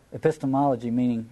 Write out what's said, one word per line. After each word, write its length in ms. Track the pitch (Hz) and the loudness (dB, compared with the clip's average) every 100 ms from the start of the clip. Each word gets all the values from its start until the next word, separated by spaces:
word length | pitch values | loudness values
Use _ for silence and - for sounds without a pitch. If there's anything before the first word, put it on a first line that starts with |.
| _ | _
Epistemology 800 | 123 156 151 135 135 143 127 117 | -2 0 0 0 2 2 0 -2
meaning 380 | 117 123 117 113 | 0 0 0 -6